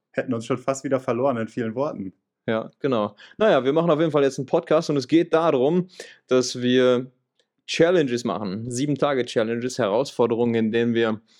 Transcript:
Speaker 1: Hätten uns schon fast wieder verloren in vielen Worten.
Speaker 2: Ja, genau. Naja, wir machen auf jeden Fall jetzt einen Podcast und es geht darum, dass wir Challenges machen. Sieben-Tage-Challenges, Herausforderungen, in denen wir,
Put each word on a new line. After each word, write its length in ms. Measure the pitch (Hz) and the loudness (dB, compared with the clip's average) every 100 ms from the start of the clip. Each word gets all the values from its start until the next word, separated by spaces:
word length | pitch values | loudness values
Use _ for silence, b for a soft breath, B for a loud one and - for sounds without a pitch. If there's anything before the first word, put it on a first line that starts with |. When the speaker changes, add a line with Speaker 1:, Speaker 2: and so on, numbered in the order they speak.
| _ | _
Speaker 1:
Hätten 220 | - 131 | -6 -4
uns 120 | 113 113 | -4 -4
schon 120 | 123 | -4
fast 260 | 139 135 | -4 -6
wieder 160 | 143 131 | -2 -2
verloren 360 | 131 117 139 120 | -2 -2 0 -2
in 120 | 113 | -6
vielen 260 | 131 113 | -6 -6
Worten. 380 | 117 147 - 95 - _ _ - | -4 -6 -8 -12 -16 _ _ -4
Speaker 2:
Ja, 240 | 110 - _ | -4 -6 _
genau. 340 | 143 117 104 - B B | -2 -2 -2 -6 B B
Naja, 260 | 214 143 | 2 4
wir 80 | 127 | 2
machen 180 | 160 170 | 2 2
auf 100 | 147 | 2
jeden 100 | 165 | 2
Fall 140 | 143 | 2
jetzt 140 | 139 135 | 2 0
einen 80 | 131 | -2
Podcast 440 | 165 - 160 165 | -2 2 0 2
und 60 | 143 | -2
es 100 | 120 | 2
geht 260 | 160 170 | 2 2
darum, 560 | 160 165 135 135 180 180 B B B - | 2 2 2 2 2 -2 B B B 0
dass 340 | 127 123 127 | 0 0 -2
wir 500 | 123 127 127 123 131 _ _ _ _ _ - | 0 4 4 2 -2 _ _ _ _ _ -4
Challenges 580 | - 165 180 139 120 | 2 4 4 2 -2
machen. 440 | 120 98 101 101 120 | -2 -4 -6 -8 -8
Sieben-Tage-Challenges, 1120 | 120 147 143 143 131 117 123 110 117 123 - | -4 -4 -2 0 -2 -2 -2 -2 -4 -6 -2
Herausforderungen, 760 | 104 110 143 - 117 117 120 113 | 0 0 0 0 0 0 0 0
in 160 | 110 | 0
denen 220 | 117 117 | 0 0
wir, 260 | 117 113 107 _ | 0 0 -2 _